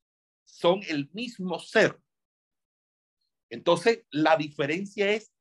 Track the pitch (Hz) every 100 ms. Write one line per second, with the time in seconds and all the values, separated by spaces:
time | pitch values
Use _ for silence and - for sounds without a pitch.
0 | _ _ _ _ _ - 170 196 175 151
1 | 139 185 240 - 185 160 - 226 156 -
2 | _ _ _ _ _ _ _ _ _ _
3 | _ _ _ _ - 117 170 175 226 226
4 | _ 147 156 160 151 - 151 165 202 214
5 | 202 214 - _